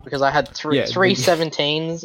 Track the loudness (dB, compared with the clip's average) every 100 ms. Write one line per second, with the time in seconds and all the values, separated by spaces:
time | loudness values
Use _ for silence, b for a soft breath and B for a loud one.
0 | -8 0 2 2 -2 -4 -2 0 0 2
1 | 2 2 2 2 0 -2 -2 -2 -4 -6